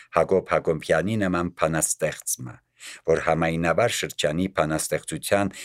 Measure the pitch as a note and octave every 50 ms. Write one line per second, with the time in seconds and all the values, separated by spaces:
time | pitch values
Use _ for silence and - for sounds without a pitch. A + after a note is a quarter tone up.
0 | - _ - E2+ E2 - F#2+ F2+ - - E2+ D#2+ - E2+ E2 D#2 - - E2 D#2+
1 | E2 G2+ A2+ A2 G2+ F#2 F2+ F2 F2 F2 - - E2+ D#2 D#2+ D#2 D2+ - - -
2 | D#2+ D2+ D2 - - - - - B1+ B1 A1+ - _ _ _ _ - - - -
3 | - D#2+ E2 D#2 D2+ E2+ D#2+ E2 E2 E2 E2 E2 E2+ E2+ E2 F2+ A#2 A#2+ - -
4 | - D#2 - - - D2+ D2+ E2+ F#2+ F#2+ - - D#2+ D#2 D#2 D#2 - - D#2+ D2+
5 | - - E2 D#2 - - G2+ G2 G2+ F#2 - - -